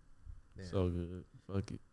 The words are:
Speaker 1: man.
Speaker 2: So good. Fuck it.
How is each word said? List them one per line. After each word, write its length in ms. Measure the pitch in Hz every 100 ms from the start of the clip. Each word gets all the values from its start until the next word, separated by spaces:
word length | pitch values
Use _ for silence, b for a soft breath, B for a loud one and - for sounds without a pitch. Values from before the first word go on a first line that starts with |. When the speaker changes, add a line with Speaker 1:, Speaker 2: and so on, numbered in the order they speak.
| - - - - - -
Speaker 1:
man. 80 | 92
Speaker 2:
So 180 | 95 90
good. 360 | 87 85 90 - - -
Fuck 180 | 98 -
it. 80 | - -